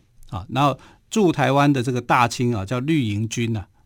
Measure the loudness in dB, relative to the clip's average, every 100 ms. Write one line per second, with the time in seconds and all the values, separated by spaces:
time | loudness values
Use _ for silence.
0 | _ _ -14 -12 -6 0 0 -2 -10 _
1 | _ 2 2 2 2 4 4 2 0 -4
2 | 0 2 2 0 -2 -2 -4 -4 0 0
3 | 0 -2 -4 -4 -4 -4 -8 _